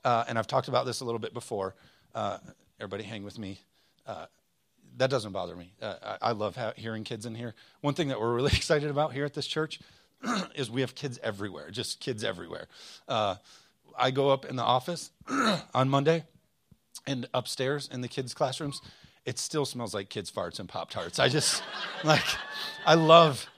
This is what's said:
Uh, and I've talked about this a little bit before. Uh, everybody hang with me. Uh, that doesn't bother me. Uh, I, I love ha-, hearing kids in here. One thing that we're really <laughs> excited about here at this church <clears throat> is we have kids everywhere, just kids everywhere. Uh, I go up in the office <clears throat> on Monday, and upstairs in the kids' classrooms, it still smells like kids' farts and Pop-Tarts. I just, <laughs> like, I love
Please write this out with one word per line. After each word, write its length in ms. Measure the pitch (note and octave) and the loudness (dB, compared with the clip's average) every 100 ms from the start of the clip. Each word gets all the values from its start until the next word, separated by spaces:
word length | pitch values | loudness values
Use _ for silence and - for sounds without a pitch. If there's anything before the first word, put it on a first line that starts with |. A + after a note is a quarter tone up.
Uh, 200 | C3 A#2 A#2 | 4 2 2
and 100 | A#2 | -2
I've 80 | G#2+ | 0
talked 220 | C3+ B2 | 0 2
about 180 | B2 B2+ | 0 0
this 140 | A2+ | -4
a 40 | |
little 140 | B2 A#2 | -4 -4
bit 160 | A2+ | -6
before. 400 | B2 - G#2 F#2+ - - _ _ | -10 -6 -4 -4 -6 -20 _ _
Uh, 240 | A2+ G2+ G2 - - _ _ | -4 -4 -4 -12 -20 _ _
everybody 240 | G#2+ G2+ | -8 -8
hang 220 | G2+ A2 | -8 -10
with 140 | G2+ A#2 | -10 -10
me. 220 | G2 F#2+ _ _ _ _ - | -10 -12 _ _ _ _ -12
Uh, 200 | F#2 D#2+ _ _ _ _ _ - B2 | -12 -12 _ _ _ _ _ -20 0
that 140 | C3 | 2
doesn't 220 | C3+ G#2 | 2 -2
bother 240 | F#2+ F2+ F2 | -6 -6 -10
me. 180 | F2 _ | -16 _
Uh, 340 | A2 F2+ G#2 G2+ | -10 -8 -10 -2
I, 60 | A2+ | -2
I 40 | |
love 240 | A2 G#2 - | 0 -4 -4
ha-, 160 | A2 - | -8 -6
hearing 260 | A2 A2 | -8 -8
kids 240 | G#2 A2+ A#2 | -8 -10 -10
in 80 | |
here. 200 | A2+ A#2 - - _ | -10 -12 -14 -20 _
One 140 | C#3+ | -2
thing 140 | C#3+ D3 | 0 -2
that 120 | A#2+ | 0
we're 140 | A2+ | 0
really 180 | A#2+ C#3+ | 2 2
<laughs> 40 | - | 2
excited 320 | - D#3 D3 | 2 2 2
about 240 | C#3 D#3 | 0 -2
here 120 | B2+ | -2
at 100 | C#3+ | -4
this 120 | D3+ - | -6 -4
church 340 | D#3 D#3 - - - _ _ | -4 -4 -8 -16 -20 _ _
<clears throat> 320 | A3+ A3 F3 | -4 -2 -4
is 160 | D3+ A#2+ | -6 -4
we 100 | B2 | -2
have 140 | B2 | -4
kids 240 | - D3 A#2+ | -4 -8 -4
everywhere, 480 | A2+ G2+ G2+ D#2 D2 | -6 -4 -8 -8 -10
just 300 | G2 A#2 - | -8 -6 -6
kids 240 | - A2 | -6 -4
everywhere. 440 | A2 F2 E2+ E2 E2 - - - - | -4 -6 -8 -10 -12 -18 -20 -20 -4
Uh, 300 | A#2 G2+ F#2+ - - _ _ _ - | 0 0 -2 -10 -20 _ _ _ 0
I 140 | C3 | 0
go 200 | C3 C#3 | 4 4
up 140 | C3+ | 2
in 120 | - C3 | 0 -2
the 60 | |
office 480 | A2+ B2+ D3 E3+ - _ - C#4 | 2 2 0 -8 -10 _ -4 0
<clears throat> 320 | A3+ F3 - | 2 0 0
on 140 | B2 C3 | 2 4
Monday, 360 | C#3 C#3 E3 - _ _ _ _ - _ - - | 4 4 2 -2 _ _ _ _ -20 _ -14 -6
and 220 | C3 A#2 | -6 -2
upstairs 560 | B2+ A#2+ - C3 C#3+ C3+ | -4 -4 -2 -2 -2 -6
in 100 | B2+ | -8
the 80 | B2 | -6
kids' 260 | - B2+ | -6 -8
classrooms, 460 | - C3+ C3 D3 - - - - _ | -2 -2 -2 -6 -8 -14 -20 -20 _
it 140 | - - | -8 -6
still 260 | - D#3 | -4 -2
smells 300 | C3 B2 A2+ | -2 -4 -6
like 140 | G#2 F#2+ | -6 -6
kids' 220 | G#2+ F2+ | -8 -6
farts 280 | - F2 - | -6 -6 -8
and 100 | F#2 | -10
Pop-Tarts. 500 | - E2 - E2+ - | -8 -6 -6 -4 4
I 100 | C3 | 4
just, 340 | D3 - - - - | 6 2 0 -4 -8
<laughs> 220 | - - | -8 -2
like, 200 | D#3 D3+ - - - - - - | 4 4 4 -4 -6 -8 -10 0
I 100 | - | 8
love 540 | E3 D#3 E3+ D#3+ B2 - | 8 12 12 12 4 -8